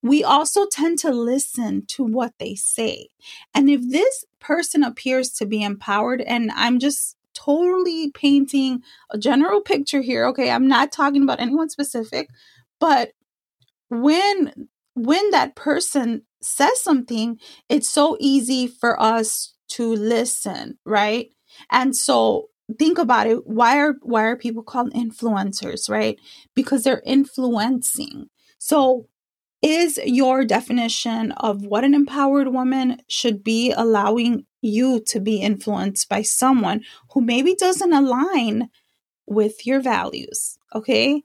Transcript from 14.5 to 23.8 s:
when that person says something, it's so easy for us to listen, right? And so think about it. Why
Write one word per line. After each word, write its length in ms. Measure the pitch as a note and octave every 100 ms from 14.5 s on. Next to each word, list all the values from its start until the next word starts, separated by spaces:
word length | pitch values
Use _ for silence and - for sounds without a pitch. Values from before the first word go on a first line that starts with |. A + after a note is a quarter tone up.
| - - _ _
when 360 | - A#3 E4 G#4
that 240 | F4+ - -
person 680 | - - - D4 A#3+ A3 _ _
says 400 | - - C#4+ B4+
something, 600 | - C#4+ B3 A3+ A3+ A3+ - - _
it's 200 | D4+ -
so 280 | - D4 -
easy 480 | C#4 C4+ A#3+ C4 B3
for 320 | - A#3+ -
us 520 | A3 A3+ A3 - - _ _
to 220 | - A#3
listen, 840 | A3+ G#3+ A#3 A#3+ - G3+ F#3 - -
right? 460 | - G#3 G#3 A3+ B3 _ _ - -
And 260 | B3 C4 C4
so 540 | - B3 A3+ G3+ - _ _ A3
think 200 | D#4+ F4
about 280 | B3+ A#3+ G#3+
it. 220 | A3+ -
Why 320 | A3 A#3 C#4